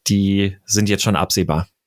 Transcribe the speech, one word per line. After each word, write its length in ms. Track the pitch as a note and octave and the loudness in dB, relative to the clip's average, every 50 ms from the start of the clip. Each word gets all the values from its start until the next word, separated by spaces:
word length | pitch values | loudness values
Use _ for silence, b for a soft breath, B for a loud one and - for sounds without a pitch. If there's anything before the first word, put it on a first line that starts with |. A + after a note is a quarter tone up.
| - - | -4 0
die 480 | G2+ G2+ G2 G2 G2 G2 G2+ G2 F#2+ - _ | 0 2 2 2 2 2 0 -2 -4 -6 _
sind 240 | - - G#2 G#2 G2+ | -4 -2 0 0 0
jetzt 160 | G2+ F#2+ - | 0 0 0
schon 100 | A2+ G2+ | 0 0
absehbar. 540 | D2 F#2 - - G2+ F2+ D#2+ D#2 D#2 F#2 - _ _ _ | 0 0 0 0 -2 0 0 0 -2 -4 -6 _ _ _